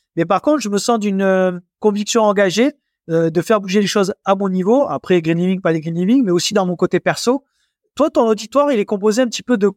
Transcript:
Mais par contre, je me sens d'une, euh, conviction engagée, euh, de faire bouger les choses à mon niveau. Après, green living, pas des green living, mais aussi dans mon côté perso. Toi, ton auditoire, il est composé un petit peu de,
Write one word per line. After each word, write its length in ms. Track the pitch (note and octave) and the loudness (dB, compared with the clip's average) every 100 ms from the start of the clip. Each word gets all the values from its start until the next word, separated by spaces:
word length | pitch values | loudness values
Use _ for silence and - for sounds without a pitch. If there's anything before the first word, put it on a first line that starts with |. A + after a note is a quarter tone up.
| _ - | _ -4
Mais 100 | E3 | 0
par 180 | F#3+ | 0
contre, 160 | - D4+ | 2 0
je 100 | G#3+ | 0
me 80 | G3+ | -2
sens 220 | - A#3 | 0 0
d'une, 240 | G#3 F#3+ | 0 0
euh, 360 | G3 F#3+ F#3 F3+ - _ | 0 2 0 -4 -12 _
conviction 420 | G#3+ G#3 G#3 A#3 | -2 0 -2 0
engagée, 520 | G#3+ G3 G3 F3 C4+ - _ _ - | 2 2 2 2 0 -2 _ _ -4
euh, 220 | E3 E3 | 0 0
de 100 | E3 | 0
faire 180 | D#3+ A3 | 0 0
bouger 220 | G3 G3 | 0 0
les 60 | G3 | 0
choses 260 | G#3+ F#3+ - | 0 -2 -4
à 120 | - G3 | -2 -2
mon 120 | G3 | 0
niveau. 380 | F#3 F#3 B3+ B3 | -2 0 0 0
Après, 360 | C#3 - F3+ | -4 -2 0
green 160 | D#3+ E3+ | 0 0
living, 200 | F3+ F#3 | 0 -2
pas 140 | F3+ | -2
des 80 | E3 | -2
green 140 | D#3 E3 | -4 -4
living, 280 | F#3 C4 | 0 2
mais 80 | A3 | 2
aussi 220 | F3 - | 0 0
dans 140 | G#3 F#3 | -2 -2
mon 80 | F3 | -2
côté 240 | F3+ F3+ | -2 0
perso. 440 | F3+ D#3 - C4+ - _ _ _ _ - | -2 -2 -2 -2 -4 _ _ _ _ -2
Toi, 160 | D4+ | 0
ton 160 | D#4 A#3 | 2 2
auditoire, 440 | G#3+ A3 C4+ C#4+ | 0 -2 0 2
il 80 | B3 | 0
est 60 | G3+ | 0
composé 380 | G#3 G#3+ G#3+ | 0 0 2
un 40 | B3+ | 0
petit 140 | - | -2
peu 160 | - A#3+ | -2 0
de, 140 | G3+ | 0